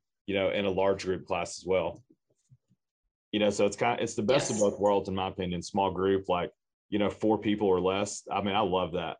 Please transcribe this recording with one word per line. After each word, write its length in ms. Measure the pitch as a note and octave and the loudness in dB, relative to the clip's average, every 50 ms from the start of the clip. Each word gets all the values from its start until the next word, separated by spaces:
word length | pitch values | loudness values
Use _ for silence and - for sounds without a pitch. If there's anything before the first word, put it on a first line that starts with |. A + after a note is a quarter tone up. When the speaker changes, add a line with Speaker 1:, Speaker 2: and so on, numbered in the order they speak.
| _ _ _ _ _ | _ _ _ _ _
Speaker 1:
you 100 | G2+ F#2+ | -2 0
know, 140 | G2 F#2+ F#2 | 0 2 2
in 160 | - G#2 G2+ | 0 0 0
a 40 | G2 | 0
large 340 | F2+ F#2+ F#2+ G2 F#2+ F2+ F2+ | 0 2 2 2 0 0 -2
group 200 | F#2 F2+ D#2 - | -4 -4 -4 -4
class 320 | - F#2 F2 F2 - - - | -4 -4 -4 -4 -6 -8 -10
as 60 | E2 | -2
well. 380 | F2 F#2 F2+ E2 F2 - - _ _ _ _ _ _ _ _ _ _ - _ _ _ _ _ _ _ _ _ _ _ _ _ _ - | 0 0 0 0 -2 -6 -8 _ _ _ _ _ _ _ _ _ _ -20 _ _ _ _ _ _ _ _ _ _ _ _ _ _ -6
You 80 | - G#2 | 0 2
know, 100 | G#2 G#2 | 2 2
so 160 | G#2 A2+ G2+ | 4 2 2
it's 120 | G2+ G2+ | 0 2
kind, 220 | - B2 A#2 A#2+ - | 0 0 0 0 0
it's 140 | A#2 - - | -4 -4 -2
the 80 | A#2 G#2+ | -2 0
best 260 | G2+ C3 C#3+ - - | 2 2 2 2 0
of 80 | A2+ | 0
Speaker 2:
Yes. 60 | G#2 G#2 | 2 2
Speaker 1:
both 160 | G2+ - - | 2 2 2
worlds, 280 | G2 G#2 G2+ G2 - G2 | 2 4 4 2 0 -2
in 60 | F#2+ | -4
my 120 | F#2+ F#2 F#2 | -4 -4 -4
opinion. 320 | F#2 F#2+ F#2 F2+ F2 F2 | -4 -4 -4 -4 -4 -6
Small 300 | - - - G2 G2 F#2+ | -6 -4 -2 0 0 0
group, 360 | E2+ F2+ F#2+ G2 G2 F#2+ - - | 0 0 2 2 2 2 2 0
like, 220 | F2+ F2 E2+ - _ _ _ _ _ _ _ - | 0 0 0 -4 _ _ _ _ _ _ _ -4
you 100 | - - | -2 0
know, 100 | G2+ F#2+ | 0 0
four 280 | - - A2 A2 G#2+ | -2 0 2 2 2
people 300 | G#2 - G#2 G#2 G#2 G#2 | 2 2 0 0 2 2
or 120 | F#2+ F#2 F2+ | 2 2 2
less. 420 | F2+ F#2+ F#2+ G2+ G#2 G2+ - - - - | 2 0 0 0 -2 -4 -6 -12 -10 -6
I 100 | F2+ G2 | -4 -2
mean, 140 | G2 G2+ G2 | -2 0 0
I 60 | G#2+ | 0
love 320 | G#2+ F2+ F#2 F2+ F2+ E2 E2+ | 0 2 0 0 -2 -2 -2
that. 240 | F2 E2 D#2+ - | -4 -4 -4 -8